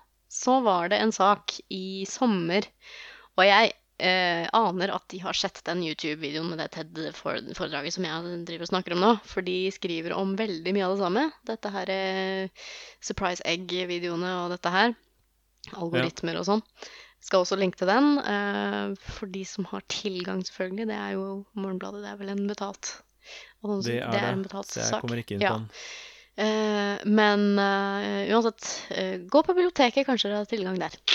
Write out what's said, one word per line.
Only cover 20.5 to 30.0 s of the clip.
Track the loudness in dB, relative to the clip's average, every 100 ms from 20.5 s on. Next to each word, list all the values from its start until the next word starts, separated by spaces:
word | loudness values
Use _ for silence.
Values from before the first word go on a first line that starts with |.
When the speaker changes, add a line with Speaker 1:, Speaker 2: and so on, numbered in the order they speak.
| -6 -6 -4 -4
Speaker 1:
Det | -4
er | -4
jo | -4 -6 -8 -10 -8
Morgenbladet, | -6 -6 -8 -10
det | -12
er | -10
vel | -6
en | -2 -2
betalt | -4 -6 -8 -12 -12 _ _ -20 -20 -20 _
annonse. | -4 -2 -2
Speaker 2:
Det | -2
er | 0
Speaker 1:
Det | 0
er | 0
Speaker 2:
det, |
Speaker 1:
en | -2
betalt | -4 -8 -8
Speaker 2:
så | -4
jeg | -2
Speaker 1:
sak. | -2
Speaker 2:
kommer | -2 -4
ikke | -4 0
inn |
Speaker 1:
Ja. | 0
Speaker 2:
på | 0
den. | -6 -14 -16 -16 -18 -20 -14 -2
Speaker 1:
Eh, | 0 2 2 2 0 -2 4
men, | 6 6 6 4 4
eh, | 4 2 0 -2 -2 -2 2
uansett, | 4 2 -2 -10 -10 -8
eh, | -4 -2 -4
gå | 4 4 6
på |
biblioteket, | 4 4 4 4 4